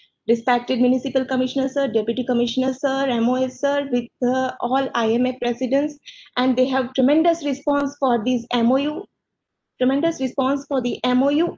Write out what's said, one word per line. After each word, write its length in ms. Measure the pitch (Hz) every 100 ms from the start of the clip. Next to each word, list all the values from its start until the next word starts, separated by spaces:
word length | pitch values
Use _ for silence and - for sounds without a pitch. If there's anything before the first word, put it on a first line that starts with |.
| _ _ -
respected 520 | 233 247 240 240 240
municipal 460 | 247 254 262 262 254
commissioner 440 | 254 254 269 269
sir, 180 | 277 269
deputy 380 | 226 220 226 240
commissioner 480 | 240 240 254 262
sir, 340 | 254 269 269 277
M 220 | 233 233
O 60 | 254
S 260 | 254 -
sir, 260 | 277 285 277
with, 160 | 247 240 -
uh, 280 | 247 262 262 -
all 300 | 240 269 269
I 180 | 240 220
M 140 | 233 254
A 120 | 254
presidents, 580 | 240 240 247 277 294 294 - - - 240
and 220 | 262 247
they 100 | 254
have 260 | 262 240
tremendous 520 | - 254 311 339 330 285
response 500 | - 294 285 277 -
for 240 | 254 233
these 220 | 226 240 226
M 200 | 240 233
O 40 | 269
U, 300 | 294 311 - _ _ _ _ _ _ -
tremendous 420 | 254 277 330 320
response 440 | 262 277 254 277 -
for 140 | 269
the 180 | 247 -
M 200 | 254 254
O 60 | 277
U 280 | 294 349